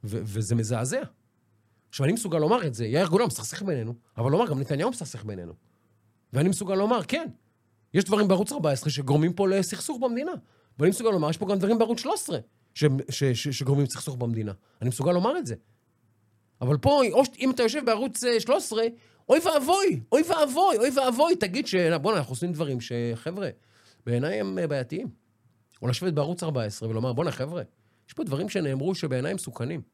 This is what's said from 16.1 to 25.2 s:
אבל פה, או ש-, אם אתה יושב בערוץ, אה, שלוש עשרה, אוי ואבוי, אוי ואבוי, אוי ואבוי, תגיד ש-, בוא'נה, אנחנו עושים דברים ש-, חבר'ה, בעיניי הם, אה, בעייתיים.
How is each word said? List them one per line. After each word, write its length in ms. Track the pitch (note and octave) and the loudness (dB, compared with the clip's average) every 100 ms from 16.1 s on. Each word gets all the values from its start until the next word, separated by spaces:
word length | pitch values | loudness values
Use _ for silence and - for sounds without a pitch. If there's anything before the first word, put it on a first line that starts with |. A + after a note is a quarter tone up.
| _ _ _ _ _ | _ _ _ _ _
אבל 160 | B2 D3 | 0 2
פה, 260 | - C#4+ B3 | 4 4 4
או 120 | E3 | 4
ש-, 40 | C4+ - | 2 2
אם 100 | C4 | -2
אתה 120 | B3 | 2
יושב 200 | A3+ C#4 A#3 | 2 2 0
בערוץ, 380 | G#3+ C4 - | 0 -2 -2
אה, 160 | B3 A#3 | 0 0
שלוש 240 | A3 D4 | 2 0
עשרה, 200 | - A3 A3+ A#3 _ _ _ | 0 -2 -2 -4 _ _ _
אוי 100 | C#4 | 4
ואבוי, 640 | - D#4 C4 F#4 G4 C3 A2+ | 4 2 4 4 4 0 2
אוי 100 | C4 | 2
ואבוי, 560 | D#4+ E4+ D4 C4 F#4+ A#3+ | 4 2 2 4 4 4
אוי 120 | B3 | 2
ואבוי, 460 | C4+ C4 A#3+ D#4+ F4 | 2 2 4 4 4
תגיד 300 | G3 G3+ - | 0 -2 0
ש-, 80 | |
בוא'נה, 440 | F#3+ E3+ E3 D#3+ G#3+ | 2 2 2 2 0
אנחנו 140 | C3+ | 0
עושים 200 | B2+ F3 | -4 -4
דברים 280 | D#3 D#3 B2+ | -2 -2 -4
ש-, 120 | A#2 A#2+ A#2+ | -4 -4 -4
חבר'ה, 340 | A2+ D#3+ F#3 F#3 - _ _ _ _ - | -4 -8 -6 -8 -8 _ _ _ _ -2
בעיניי 340 | A#2+ C#3+ G#3 | -2 0 -2
הם, 180 | G3+ F#3+ | -4 -4
אה, 80 | E3+ | -2
בעייתיים. 420 | C#3+ B2+ D#3 A#3+ - | -4 -4 -8 -8 -12